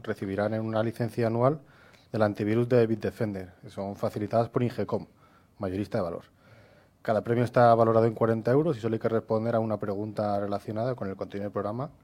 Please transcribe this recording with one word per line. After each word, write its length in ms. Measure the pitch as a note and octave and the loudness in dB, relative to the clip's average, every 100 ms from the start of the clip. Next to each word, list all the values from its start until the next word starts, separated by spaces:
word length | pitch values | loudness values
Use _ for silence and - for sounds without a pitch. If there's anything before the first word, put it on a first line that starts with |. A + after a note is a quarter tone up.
recibirán 580 | A#2 G#2 G2+ G2 G#2 A2 | -8 -6 -4 -2 -2 -2
una 220 | A2+ A2 | -2 -2
licencia 460 | A2+ - A#2 A#2+ A#2 | -2 -2 -6 -2 -2
anual 320 | A2+ B2 D#3 - - - - _ | 2 2 0 -6 -20 -20 -20 _
del 120 | A2+ | 0
antivirus 440 | G#2+ G2+ G#2 A2+ A#2 | 0 2 0 2 4
de 200 | B2 A2+ | 4 4
Bitdefender, 640 | A2 G#2+ - A2 G2 F2+ - | 0 -4 -4 -6 -6 -10 -16
que 80 | - | -16
son 260 | - G2 G2+ | -10 -8 -4
facilitadas 540 | A2 G#2+ G#2 A2+ A#2 | -4 -4 -2 0 0
por 140 | B2+ | 0
Ingecom, 420 | A#2+ - G2+ G#2 F2 _ _ _ _ - | -2 -2 -4 -4 -6 _ _ _ _ -8
mayorista 400 | G2+ F#2+ G2+ A2+ | -6 -4 -2 -2
de 60 | F2 | -4
valor. 180 | F2 - _ _ - - _ _ _ | -6 -14 _ _ -20 -20 _ _ _
Cada 180 | - G#2+ | -2 0
premio 220 | G2+ A#2 | 2 0
está 320 | A#2 - A#2+ A2+ | 2 6 8 8
valorado 320 | A2+ A2+ A2+ | 6 6 4
en 80 | A2 | 2
cuarenta 340 | A2+ A2+ A2 | 0 2 2
euros 280 | C3+ E3 A#2+ | 2 2 -2
y 20 | |
solo 160 | A2+ A2+ | -2 -2
hay 40 | |
que 100 | A2+ | 0
responder 440 | A2 - A2 A2+ | -2 0 -2 0
a 60 | A#2 | 0
una 180 | A2 G#2+ | 0 -2
pregunta 640 | G#2+ G2 G#2+ G#2 G#2 G2+ | -4 -6 -6 -4 -2 -2
relacionada 560 | G2+ G2+ - G#2+ B2+ B2 | -2 -4 -6 -4 -4 -4
con 120 | G2+ | -8
el 80 | F#2+ | -8
contenido 280 | F#2 G2+ | -8 -8
del 100 | G2+ | -8
programa 380 | G2+ G2+ A2+ D3 - | -6 -6 -6 -8 -12